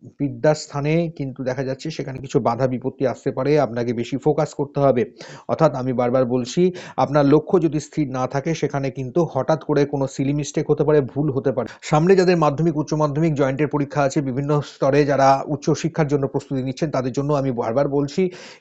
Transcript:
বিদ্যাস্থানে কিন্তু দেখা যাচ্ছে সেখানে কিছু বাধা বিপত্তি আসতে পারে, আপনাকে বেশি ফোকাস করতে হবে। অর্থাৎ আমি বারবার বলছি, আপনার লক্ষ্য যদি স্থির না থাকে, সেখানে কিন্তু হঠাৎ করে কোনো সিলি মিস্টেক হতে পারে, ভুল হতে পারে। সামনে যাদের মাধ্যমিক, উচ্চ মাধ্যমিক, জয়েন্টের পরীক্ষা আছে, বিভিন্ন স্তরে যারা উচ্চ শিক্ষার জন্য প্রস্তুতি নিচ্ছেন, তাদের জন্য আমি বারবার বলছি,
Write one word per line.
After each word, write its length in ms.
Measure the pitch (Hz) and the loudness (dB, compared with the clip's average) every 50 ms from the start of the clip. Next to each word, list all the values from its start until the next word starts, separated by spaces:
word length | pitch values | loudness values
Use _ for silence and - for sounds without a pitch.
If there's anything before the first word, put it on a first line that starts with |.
| - 120 - - | -20 -18 -10 -6
বিদ্যাস্থানে 880 | 143 139 120 117 117 156 151 151 - - - 143 143 151 156 170 175 165 | -6 -6 -4 0 2 2 2 2 -2 -10 -8 -6 -2 0 0 0 -2 -2
কিন্তু 340 | 165 - 143 131 123 - 131 | -6 -8 -8 -8 -8 -8 -6
দেখা 200 | 127 127 139 131 | -6 -4 -4 -4
যাচ্ছে 280 | 131 131 - - 165 | -6 -6 -8 -10 -10
সেখানে 280 | 156 - 139 131 131 135 | -8 -8 -10 -10 -10 -12
কিছু 200 | 131 135 - 139 | -6 -2 0 0
বাধা 280 | 110 120 117 113 131 127 | 2 2 0 0 0 0
বিপত্তি 400 | 127 117 - 131 - - 139 123 | -2 -2 -6 -6 -6 -2 -2 -2
আসতে 240 | 117 - - 143 | -2 -2 -6 -6
পারে, 280 | 139 139 131 143 151 151 | -4 -2 0 2 2 2
আপনাকে 340 | 135 107 117 120 120 120 117 | 2 0 -2 -4 -2 -2 -2
বেশি 240 | 117 117 - 143 127 | -4 -4 -4 -4 -2
ফোকাস 360 | - 156 143 160 151 147 - | 0 0 0 0 0 -2 -4
করতে 260 | - 143 139 - 147 | -6 -8 -4 -2 2
হবে। 320 | 139 135 127 120 107 - - - - - - - - - | 4 4 4 4 2 -2 -4 -16 -20 -18 -18 -12 -6 -4
অর্থাৎ 280 | 120 - 160 151 135 | 2 4 4 4 4
আমি 180 | 127 127 131 123 | 2 -4 -2 0
বারবার 320 | 120 123 120 123 131 131 | 0 0 2 2 2 2
বলছি, 460 | 117 127 127 120 120 - 175 180 185 180 - - - - - | 2 0 -2 -2 -2 0 2 2 2 0 -2 -12 -8 -2 0
আপনার 280 | 135 135 143 151 143 | 0 2 4 4 4
লক্ষ্য 360 | 139 147 156 151 - 196 180 | 6 4 4 4 4 0 2
যদি 180 | 160 160 139 156 | 2 2 -2 -2
স্থির 300 | - - - 156 151 127 | -6 -6 -4 -4 -4 -2
না 180 | 131 127 127 127 | -2 -4 -4 -2
থাকে, 260 | - 139 - 165 160 | -2 -4 -2 -2 -4
সেখানে 360 | - 151 139 143 139 135 135 | -2 -2 -2 -2 -2 -4 -4
কিন্তু 380 | 131 135 131 123 117 175 165 - | -6 -6 -6 -4 -2 -2 0 0
হঠাৎ 320 | - 135 127 - 160 143 - | 0 -2 0 0 0 0 0
করে 220 | - 147 147 143 | 0 2 2 2
কোনো 220 | 143 - 139 135 135 | 2 0 -2 -4 -4
সিলি 260 | - - 135 135 147 | -2 -2 -2 0 0
মিস্টেক 380 | 147 139 - - 160 147 - | -2 -2 -4 -4 -4 0 0
হতে 120 | 147 143 151 | 2 2 2
পারে, 180 | 147 151 151 | 4 4 4
ভুল 300 | 135 113 - 135 151 151 | 2 0 -2 -2 -2 -2
হতে 200 | 123 135 - 139 | -2 0 0 0
পারে। 160 | 117 127 113 - - - | 0 -2 -4 -6 -8 -12
সামনে 340 | - - 160 151 165 185 196 | -4 0 2 4 4 6 4
যাদের 220 | 185 185 180 180 170 | 4 6 4 4 4
মাধ্যমিক, 400 | 156 147 143 135 165 170 147 151 | 4 2 2 2 0 0 0 -2
উচ্চ 160 | 143 - 165 | -2 -2 -2
মাধ্যমিক, 400 | 151 151 147 135 151 165 165 151 | 0 0 0 0 0 0 0 2
জয়েন্টের 340 | 131 143 131 135 135 151 139 | 2 0 0 0 0 -2 0
পরীক্ষা 340 | - 147 139 143 - 147 | 0 -2 -2 -2 0 0
আছে, 200 | 143 135 - 160 | 0 0 0 -2
বিভিন্ন 400 | 135 131 120 135 143 143 151 147 | -2 -2 -2 -4 -2 0 0 -2
স্তরে 440 | 135 - - - 156 135 135 147 147 | -2 -4 -6 -2 0 2 4 4 4
যারা 380 | 135 139 135 135 135 135 135 - | 4 4 4 6 6 6 4 2
উচ্চ 260 | - 151 135 - 170 | -4 -6 -4 0 0
শিক্ষার 360 | 147 - - 160 - - 156 135 | -2 0 -2 -4 -2 -2 -2 0
জন্য 200 | 147 139 135 131 | 0 0 -2 -2
প্রস্তুতি 360 | - 135 - - 143 131 127 | -4 -4 -6 -4 -4 -4 -4
নিচ্ছেন, 280 | 135 127 - 170 151 | -4 -4 -4 -4 -4
তাদের 200 | - - 123 131 | -2 -2 -2 -2
জন্য 220 | 117 143 139 143 151 | -2 -2 -2 0 0
আমি 180 | 143 135 135 | 0 0 0
বারবার 360 | 123 117 117 113 113 135 143 143 | -2 -2 -2 -2 0 0 0 0
বলছি, 420 | 135 143 143 143 - 190 190 180 180 - - - - - | 0 -2 -2 -2 0 0 -2 -2 -2 -6 -18 -20 -10 -4